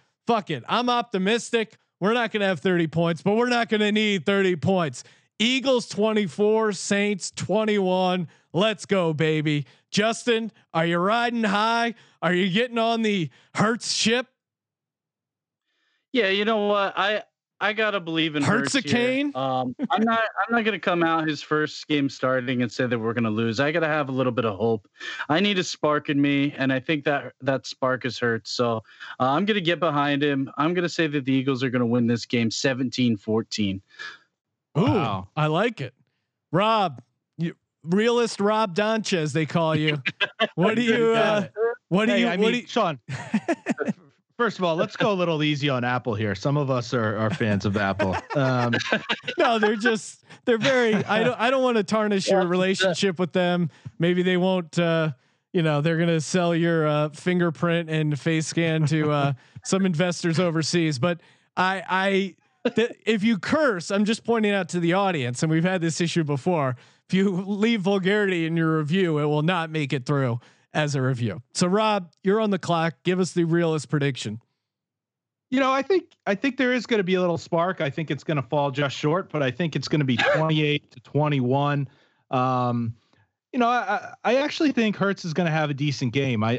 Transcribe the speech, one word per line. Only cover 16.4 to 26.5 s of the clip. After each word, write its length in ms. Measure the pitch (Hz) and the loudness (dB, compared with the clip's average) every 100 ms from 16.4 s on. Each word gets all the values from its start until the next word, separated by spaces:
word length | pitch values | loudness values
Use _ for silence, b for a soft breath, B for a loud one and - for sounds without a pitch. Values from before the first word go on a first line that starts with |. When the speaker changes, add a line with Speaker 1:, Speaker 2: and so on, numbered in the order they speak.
Speaker 2:
know 220 | 208 220 208 | 2 0 2
what? 260 | 202 190 - | 0 0 0
I, 260 | 196 214 - _ _ _ | -2 -2 -6 _ _ _
I 120 | 196 | -4
gotta 280 | 214 214 196 | 0 -2 -2
believe 360 | 165 160 156 147 | -2 -2 0 0
in 60 | |
Speaker 1:
Hurts 320 | 139 220 277 | 0 0 0
Speaker 2:
Hurts 100 | 262 147 | -2 0
Speaker 1:
a 20 | |
Speaker 2:
here. 100 | 240 | 0
Speaker 1:
cane? 340 | 247 262 285 | 2 0 -2
Speaker 2:
Um, 400 | 262 262 262 254 247 262 | -4 -2 -2 -4 -6 -2
I'm 120 | 185 | 0
not, 160 | 226 226 | 2 0
I'm 340 | 214 175 208 | -2 -4 -2
not 100 | 233 | 0
gonna 140 | 214 190 | 0 -2
come 240 | 196 175 | -2 0
out 240 | 165 165 156 | 2 0 -2
his 160 | 143 | -4
first 440 | - 151 151 - - | -2 -2 -2 -6 -4
game 200 | 147 135 | -2 -2
starting 500 | - 131 131 123 123 | -2 -2 0 -2 -2
and 80 | 123 | -2
say 160 | - 123 | -2 -2
that 120 | 120 | -2
we're 160 | 110 | -2
gonna 160 | 120 117 | -2 -2
lose. 300 | 107 117 110 | 0 0 0
I 120 | 147 | 0
gotta 140 | 165 160 | 0 0
have 220 | 151 135 | -2 -2
a 40 | |
little 200 | 131 127 | 0 0
bit 120 | 120 | 0
of 120 | 117 95 | -2 0
hope. 300 | 117 113 - B B B B | 0 0 -4 B B B B
I 120 | 160 | 0
need 180 | 208 185 | 2 0
a 60 | |
spark 440 | 170 - 151 147 147 | -2 -2 0 0 0
in 100 | 143 | 2
me, 320 | 143 139 143 | 2 2 0